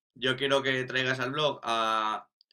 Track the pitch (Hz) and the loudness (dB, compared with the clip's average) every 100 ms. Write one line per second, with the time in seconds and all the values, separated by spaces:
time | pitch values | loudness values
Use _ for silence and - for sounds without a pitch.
0 | _ - 127 131 139 139 135 131 127 123 | _ -4 -2 0 2 2 2 0 0 -2
1 | 131 131 127 147 151 - - 113 110 110 | 0 0 -2 0 0 0 -2 0 2 0
2 | 107 104 - _ _ | 0 -4 -8 _ _